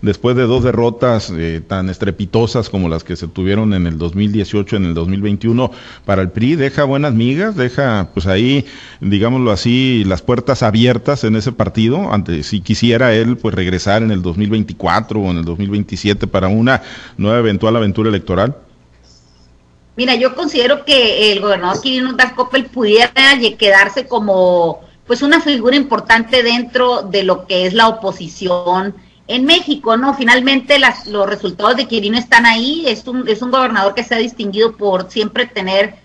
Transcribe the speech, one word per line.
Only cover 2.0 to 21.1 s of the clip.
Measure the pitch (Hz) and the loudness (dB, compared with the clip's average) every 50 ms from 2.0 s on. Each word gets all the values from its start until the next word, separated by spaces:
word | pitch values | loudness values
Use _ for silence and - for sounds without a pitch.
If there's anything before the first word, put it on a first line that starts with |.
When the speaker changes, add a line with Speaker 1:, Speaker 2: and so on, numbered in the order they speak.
| 110 95 87 - 104 90 - 113 117 113 - 127 107 - | -4 -4 -4 -4 -6 -2 0 0 0 0 -2 -4 -4 -2
Speaker 1:
como | - 98 92 82 | -2 -2 -2 0
las | 80 82 | -2 -4
que | - - 87 | -6 -8 -10
se | - - 80 | -8 -8 -10
tuvieron | - - 92 95 98 104 110 107 | -6 -4 -2 0 0 0 0 0
en | 101 92 87 | 0 0 0
el | 85 82 | -2 -2
dos | 78 85 87 82 | -4 -4 -4 -2
mil | 98 104 104 | -2 -2 0
dieciocho, | 101 110 98 - - 104 98 - - | 0 -2 -2 -2 -2 -4 -2 -2 -2
en | 104 95 | -2 0
el | 85 | -2
dos | 82 82 82 90 | -2 -2 -2 -2
mil | 95 98 | -2 -2
veintiuno, | 98 107 101 95 - 113 117 120 127 120 - - - - - - - | -2 -2 -2 -2 0 0 0 0 0 -2 -4 -10 -20 -20 -20 -14 -4
para | - 101 95 | -2 0 0
el | 95 90 | 0 -2
pri, | - 104 110 127 160 | -2 -2 0 0 0
deja | 170 135 139 135 - 147 | 0 0 -2 0 0 0
buenas | 135 135 139 147 151 120 | 0 0 0 0 0 0
migas, | 113 113 123 135 156 196 220 214 | 0 0 0 0 -2 -2 -4 -2
deja, | 175 127 123 120 - 143 131 113 104 92 - | -2 -2 -2 -2 -2 -2 0 0 -2 -2 -4
pues | - 101 87 | -4 -4 -2
ahí, | 98 95 98 113 123 139 143 127 - - - - - - - | 0 0 2 2 2 2 0 -2 -4 -12 -20 -20 -20 -16 -6
digámoslo | - 98 101 101 104 117 127 131 127 117 | -2 0 0 2 2 2 2 2 2 0
así, | 104 92 - 120 120 127 131 131 127 113 104 | 0 0 2 2 2 2 2 2 2 2 2
las | 95 92 87 | 0 -2 -2
puertas | - - 123 117 - - 131 123 | 0 -2 -2 0 0 -2 0 2
abiertas | 127 110 101 110 117 123 123 123 - - 143 135 - | 2 2 4 4 4 4 4 2 0 -2 -2 0 0
en | 110 110 | 0 0
ese | 110 98 110 | 0 0 -4
partido, | - - 110 95 - 117 110 113 131 170 202 - | -2 -2 -4 -2 0 0 0 2 0 0 -2 -2
ante, | - 104 87 - 85 80 | -2 -2 -2 -2 -4 -4
si | 73 - - 104 | -4 -4 -6 -6
quisiera | 90 - 110 - - 120 117 117 131 123 110 | -2 -2 -2 2 2 2 2 4 4 4 2
él, | 110 113 117 123 117 | 2 2 0 -2 -2
pues, | - 113 92 | -2 -4 -2
regresar | 92 92 90 92 90 - 101 101 113 | -2 -2 -2 -2 -2 0 0 0 2
en | 113 110 | 2 0
el | 107 95 | 0 -2
dos | 90 90 82 | -2 -4 -2
mil | 92 107 101 | -2 -2 0
veinticuatro | 107 110 104 - 82 - - 87 85 101 110 - 107 107 | 0 -2 -2 -4 -6 -6 -2 0 0 0 -2 -2 -4 -2
o | 98 92 | -2 0
en | 87 85 | -2 -2
el | 82 | -2
dos | 85 85 82 | -4 -4 -4
mil | 101 98 | -4 -4
veintisiete | 104 104 101 - - 90 - 104 101 101 - | -2 -4 -4 -4 -6 -4 0 0 0 0 -2
para | 95 - 95 95 92 | -2 -2 0 0 2
una | 101 110 117 127 135 123 - - - - - - - | 2 2 2 2 2 0 -2 -8 -18 -18 -18 -16 -6
nueva | - 98 104 113 120 | -2 0 2 2 2
eventual | 117 113 101 92 110 110 113 | 2 0 0 0 0 0 2
aventura | 120 110 101 90 107 110 113 | 2 0 0 0 0 0 0
electoral. | 104 95 - - 92 87 101 123 139 - - _ _ _ _ _ _ _ _ - - _ _ _ _ _ - _ _ _ _ _ _ _ _ _ _ | 0 -2 -2 -2 0 0 0 0 -2 -8 -14 _ _ _ _ _ _ _ _ -20 -20 _ _ _ _ _ -20 _ _ _ _ _ _ _ _ _ _
Speaker 2:
Mira, | - 247 254 254 | -4 0 0 2
yo | 233 247 254 - | 2 2 0 -2
considero | - 349 302 - 262 240 254 285 - - | -2 -6 -2 0 0 2 2 0 0 0
que | - 294 269 240 220 | 2 2 4 4 2